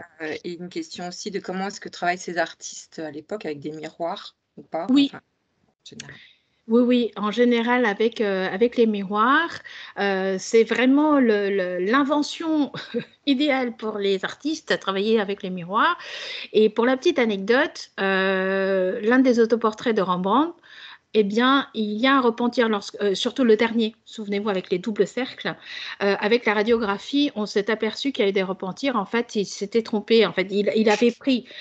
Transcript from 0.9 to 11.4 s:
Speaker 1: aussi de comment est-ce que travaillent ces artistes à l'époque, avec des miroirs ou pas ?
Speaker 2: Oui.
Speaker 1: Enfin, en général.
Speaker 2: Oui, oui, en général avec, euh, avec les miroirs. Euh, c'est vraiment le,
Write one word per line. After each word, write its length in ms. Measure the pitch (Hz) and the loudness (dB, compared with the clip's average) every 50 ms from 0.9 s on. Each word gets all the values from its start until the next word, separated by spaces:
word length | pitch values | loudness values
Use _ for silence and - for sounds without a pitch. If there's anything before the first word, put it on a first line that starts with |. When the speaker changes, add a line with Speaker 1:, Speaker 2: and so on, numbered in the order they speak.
| - - 180 180 | -10 -12 -10 -10
Speaker 1:
aussi 220 | 180 - - 214 | -10 -10 -12 -8
de 100 | 180 196 | -8 -8
comment 280 | 185 - 185 185 190 196 | -8 -6 -6 -6 -6 -6
est-ce 120 | 202 - | -8 -10
que 80 | - 175 | -14 -16
travaillent 300 | - - - 175 180 180 | -10 -4 -2 -2 -2 -2
ces 180 | - - 170 | -6 -8 -4
artistes 640 | 175 165 165 - _ - - - - - _ - - | -4 -4 -4 -4 _ -16 -16 -16 -16 -18 _ -14 -12
à 120 | 160 156 | -12 -10
l'époque, 360 | 139 131 - _ - 214 - | -10 -14 -12 _ -10 -8 -6
avec 120 | 160 151 147 | -8 -8 -8
des 120 | 143 151 156 | -8 -10 -10
miroirs 640 | 160 151 156 - _ 170 165 110 - - - - _ _ _ _ - | -10 -12 -14 -10 _ -8 -8 -6 -8 -12 -18 -20 _ _ _ _ -20
ou 40 | - | -20
pas ? 240 | _ - 160 170 196 | _ -8 -6 0 2
Speaker 2:
Oui. 180 | 254 285 285 269 | 4 4 4 2
Speaker 1:
Enfin, 100 | - - - _ _ _ _ _ _ _ _ _ _ _ | -2 -10 -20 _ _ _ _ _ _ _ _ _ _ _
en 100 | _ - | _ -20
général. 280 | 143 - - - - - - - _ _ _ _ _ _ _ - | -18 -18 -18 -18 -18 -20 -20 -20 _ _ _ _ _ _ _ 2
Speaker 2:
Oui, 140 | 220 240 247 | 2 4 4
oui, 300 | 240 247 247 240 214 - | 4 4 2 2 0 -4
en 140 | 202 202 214 | -4 -4 -4
général 560 | 196 220 247 240 240 233 226 233 247 247 247 | 0 2 2 4 4 2 2 0 2 2 2
avec, 340 | 220 196 - 220 233 226 - | 0 0 0 0 -2 0 0
euh, 280 | 226 202 196 185 185 185 | -2 -2 0 -2 -2 -4
avec 260 | - 190 233 240 247 | 0 0 0 0 4
les 100 | 254 233 | 2 2
miroirs. 640 | 220 208 202 196 180 208 208 214 247 277 311 339 330 - - - - - - - - - - | 2 2 -2 -4 -4 0 2 2 4 4 2 2 0 -6 -12 -16 -18 -18 -18 -18 -16 -6 -4
Euh, 360 | 202 196 196 190 190 190 190 190 | -2 0 0 0 0 -2 -2 -4
c'est 240 | - - - 226 226 | -4 2 4 4 4
vraiment 560 | 220 233 226 247 254 269 285 302 311 294 277 | 4 2 2 4 4 6 4 4 4 4 4
le, 280 | 254 226 214 208 | 4 4 4 2